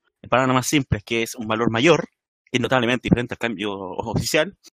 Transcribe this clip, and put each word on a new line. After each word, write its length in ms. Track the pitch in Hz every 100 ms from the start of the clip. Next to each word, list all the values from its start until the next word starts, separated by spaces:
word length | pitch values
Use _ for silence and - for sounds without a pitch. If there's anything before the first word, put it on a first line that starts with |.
| _ _
en 80 | -
palabras 260 | 120 131
más 120 | 131 123
simples, 360 | 156 131 107
que 180 | - 117
es 120 | 113 -
un 120 | 107
valor 220 | 110 117
mayor, 380 | 113 151 147 - _ _ _ _
es 80 | 127
notablemente 480 | 113 131 117 123 107
diferente 240 | 120 123
al 60 | -
cambio 340 | 117 92 104
o-, 380 | 98 92 90 113
oficial, 480 | 117 - 156 160 - -